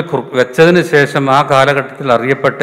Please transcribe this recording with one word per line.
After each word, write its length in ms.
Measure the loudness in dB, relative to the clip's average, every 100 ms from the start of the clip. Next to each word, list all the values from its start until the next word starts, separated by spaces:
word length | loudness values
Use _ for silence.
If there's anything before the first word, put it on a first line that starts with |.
| -2
ഖുർ-, 180 | -6 -4 -2
വെച്ചതിന് 420 | -2 2 4 4 2
ശേഷം 320 | 0 0 0 0 0
ആ 20 | 2
കാലഘട്ടത്തിൽ 540 | 2 2 0 -6 -8 -2 0
അറിയപ്പെട്ട 420 | 0 -2 -2 -2